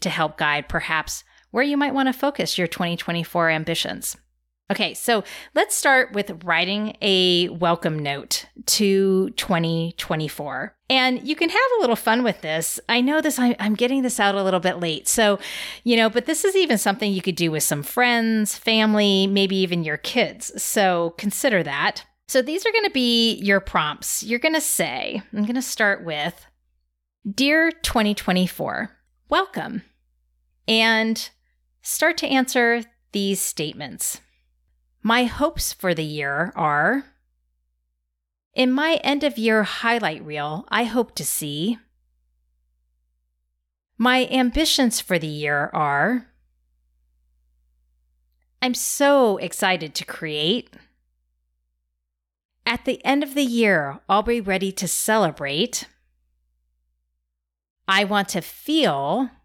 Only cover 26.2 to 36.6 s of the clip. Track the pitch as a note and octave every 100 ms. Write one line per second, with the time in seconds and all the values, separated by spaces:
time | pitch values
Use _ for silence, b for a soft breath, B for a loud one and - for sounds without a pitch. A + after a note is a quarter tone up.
26.2 | D#3 - - _ _ _ _ _ _ _
27.2 | G#3 G3+ C#4 D#4 E4 D#4+ - A#3+ G#3 G#3
28.2 | - F3+ F#3 - - - A3 _ _ _
29.2 | _ D#4+ F#4+ - D3+ F3 - _ _ _
30.2 | _ _ _ _ - A3+ A3+ A3 A3+ A3
31.2 | - - _ _ _ _ - - D#4 E4
32.2 | D#4 C4+ B3+ B3+ A#3 A#3 A3 _ _ G#3
33.2 | G3 G3 - - D3+ - D3 - - -
34.2 | _ _ _ _ _ _ _ _ G#3+ A#3+
35.2 | A#3+ - D4 D#4+ - - F#3 E3 D#3 D3+
36.2 | C#3+ C#3+ F3 -